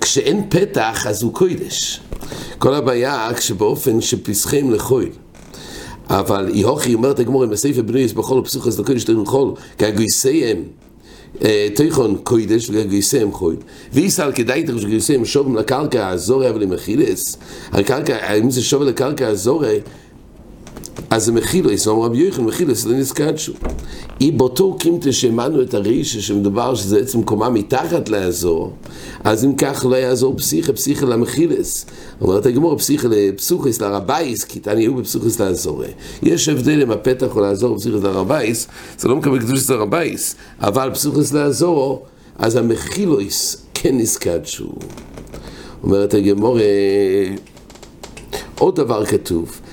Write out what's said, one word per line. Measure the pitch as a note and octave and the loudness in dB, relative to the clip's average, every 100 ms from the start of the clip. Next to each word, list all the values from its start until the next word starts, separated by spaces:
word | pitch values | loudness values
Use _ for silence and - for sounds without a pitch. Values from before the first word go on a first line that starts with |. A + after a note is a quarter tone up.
כשאין | - C#3 B2+ G3+ - | 0 2 2 0 2
פתח, | F3 G3+ B2+ A2 A2 A#2+ | 2 2 0 -2 -2 -4
אז | G#2+ | -2
הוא | A#2 | -2
קודש. | - F3+ E3 - - - - - - - - - - | 2 0 0 -6 -6 -6 -8 -10 -12 -10 -12 -12 0
כל | B2 | 0
הבעיה, | C#3+ B2 A#2+ C3 C3+ A2 A#2+ | 2 2 0 0 -2 -4 -4
כשבאופן | - G2 G#2+ C#3+ - A2+ | -4 0 0 0 0 0
שפסחים | - G#2+ - G2+ - C#3+ C#3 | 0 -4 -2 -4 0 0 2
לחויל. | G#2+ A#2 B2+ - - - - - - - - - - - | 0 2 0 0 -8 -20 -20 -20 -18 -16 -16 -16 -14 -4
אבל | F#2+ F#2+ G2+ F#2+ | -2 0 0 0
יהוכי | G#2 G#2 D3 C3 | 2 2 0 0
אומרת | A2+ B2+ C#3 | 2 2 2
הגמרא, | A#2 C3+ A#2+ | 2 2 2
"בספר | G#2 C#3+ B2 | 0 0 0
בנויס | G#2+ C3 A#2+ | 0 2 0
בכל | G#2 G#2+ C3 | 0 0 0
ופסוחס | - B2+ A#2 G#2 | 0 -2 -2 0
לקודש | G2+ B2 | 0 0
תוכן | A2 A2+ G2+ | 2 0 2
חול, | C3+ B2 - - - | 0 0 -2 -10 -2
גגויסיהם, | G#2+ G2+ A2 - C3+ D#3 A#2+ E2+ - - - - - - - - | 0 2 0 2 2 2 2 -2 -4 -14 -20 -20 -20 -20 -18 -2
אה, | A2 G#2 G#2 G2+ | 2 2 2 2
תוכן | D3+ C3 A2 F#2+ | 2 2 2 0
קודש | - A#2 G#2 A#2 A#2 | 2 2 4 0 0
וגגויסיהם | G#2 A2 G2+ - C#3 G#2 | -2 0 0 2 2 0
חול. | - E2+ - - - - | 0 -2 -2 -8 -20 -4
ואיסר | B2+ F#3 - D3 | 0 2 2 0
כדאי | B2+ A#2 C#3 D#3+ | 0 0 0 -2
שגגויסיהם | A#2+ G2+ A2 - C#3 A2+ | -2 0 0 2 0 2
שווים | C#3+ C3+ A2 | 0 2 0
לקרקע | - C3 D3+ A#2+ F#2+ | 0 -2 0 0 0
הזורע | F2+ F#2 C3 B2+ A2 | -2 2 2 2 0
ולמחילס." | G2 F2 - A2+ A#2 F#2 - - - - - | -2 -2 -2 0 2 0 -6 -10 -16 -18 -4
הקרקע, | - G2+ C3 D3+ A2+ F#2+ | 0 0 0 0 -2 0
אם | G#2 B2 | 2 2
זה | B2 | 2
שווה | A2+ C#3 C#3+ | 2 2 2
לקרקע | B2 C3+ C#3+ A#2+ | 0 -2 0 0
הזורע, | G#2 G#2+ D#3 B2+ G#2 - - - - - - - - - - - - - | 0 2 2 2 -2 -4 -18 -20 -20 -20 -20 -20 -20 -18 -16 -16 -10 -2
אז | A2+ A2 | 0 2
זה | |
מחילס, | A#2 A2 F3+ C#3+ G2 G#2+ | 2 2 2 2 2 2
אומר | A2 A#2 | 2 2
רבי | A#2 | 2
יוחנן, | F#3+ E3 A2+ | 2 2 -2
מחילס | A2 E3 A2 A2 | 0 0 0 0
לא | |
נזקצ'ו. | C3 C3+ - D3 D#3 - - - - - - - - | 0 0 -2 -2 -2 -6 -8 -6 -6 -10 -12 -8 0
אי | C#3 | 2
באותו | B2+ B2+ - F#3+ - | 4 2 4 2 2
קימתא | E3 E3+ C#3+ | 0 2 2
שמענו | A#2+ B2 A2+ C3 D3+ | 2 2 2 0 0
את | A#2+ | 0
הרישא | A#2 G2 C3+ D3 A2 | 0 2 0 0 -4
שמדובר | G2 G2+ G2+ G2+ A#2+ A#2+ | -2 0 2 0 0 0
שזה | G2+ A2 | 2 2
עצם | B2 A#2+ | 2 0
קומה | G#2 G#2 A#2+ | 0 0 2
מתחת | A2+ G2+ C3 D#3+ E3 G#2+ | 0 0 -2 0 -2 0
לאזור, | G#2 F#2 E2+ E2+ E2 - - - - - - | -2 0 0 0 0 -2 -10 -16 -16 -16 -4
אז | - A2 C3+ | 0 2 2
אם | C3+ | 2
כך | C#3 C3+ C3 | 0 0 2
לא | B2+ | 2
יעזור | B2+ B2+ C3 - | 2 2 2 0
פסיכה, | - D#3+ D3 | -2 0 0
פסיכה | A#2 C3+ C#3+ C3+ | 0 0 0 2
למחילס. | A#2 A#2+ C#3 E3 A2+ - - - - - - | 2 0 2 2 2 -2 -6 -10 -16 -16 -2
אומרת | - G2 B2 | 2 4 4
הגמרא, | B2 E3 B2+ | 4 2 2
פסיכה | - D3 A#2+ | 0 2 2
לפסוחס | G#2+ G2 F#2+ - E3+ C3+ A2+ | 4 2 0 -2 0 0 0
לרבייס, | G#2 G2+ F#2 D3+ D3+ G#2+ | -2 -2 -2 -2 -2 -4
כי | - F#2+ | -8 -8
תניא | G#2 A2 A2+ | -2 2 2
הוא | C3 | 0
בפסוחס | G2 - A2+ A2 | -4 -2 -2 0
לאזור. | F#2+ E2+ - C#2 - - - - | 0 -2 -4 -6 -8 -12 -14 0
יש | D#3 E3 D3+ | 2 2 2
הבדל | C#3 B2 D3+ | 2 2 4
אם | B2+ | 2
הפתח | G#2+ C3 B2+ B2+ | 2 0 0 0
הוא | A2 | 2
לאזור | G2+ G2 B2 G#2+ | 2 2 0 0
פסיכוס | A#2 G#2 | -2 0
לרבייס, | G2 F#2+ F#2+ D3+ A2 A#2 - - - - | 0 0 0 0 0 -4 -6 -12 -18 -2
זה | - | 0
לא | C#3+ | 2
מקבל | - B2+ | 2 0
קדושת | A2 C3+ B2+ | 0 0 0
לרבייס, | B2 G#2 E3 D3+ - - - - - | 0 0 0 -2 -4 -8 -10 -16 -4
אבל | - C3+ C3 | -2 0 -2
פסוחס | - D3 C3+ C#3 | -2 0 0 2
לאזור, | D3 C#3+ C3 F3 D#3 C3+ C3 - - - - | 2 2 2 2 2 0 -4 -10 -20 -16 -2
אז | A2+ A#2+ | 0 2
המחילוס | A#2 A2+ - F#3 G3 B2 G2 - - - - | 2 0 -2 -2 0 0 0 -4 -4 -6 -10
כן | - - C3 | -4 0 2
נזקצ'ו. | A2 - G2 E2+ - - - - - - - - - - - - - - | 0 -2 -2 -4 -4 -10 -10 -12 -14 -16 -18 -18 -16 -16 -16 -18 -18 -4
אומרת | - G2 G2+ | 0 2 4
הגמרא, | G#2+ G2 G2+ A2 A#2+ G#2 G2+ G2 G2 G2 G2 F#2+ G2 - - - - - - - - - - - - | 2 2 2 2 2 4 2 2 2 2 2 0 -4 -12 -20 -20 -20 -20 -20 -18 -18 -12 -12 -8 0
עוד | F3 F3+ | 0 2
דבר | C3+ A2 G#2+ | 0 0 0
כתוב, | G2+ - E2 - - - | -2 0 -4 -4 -12 -18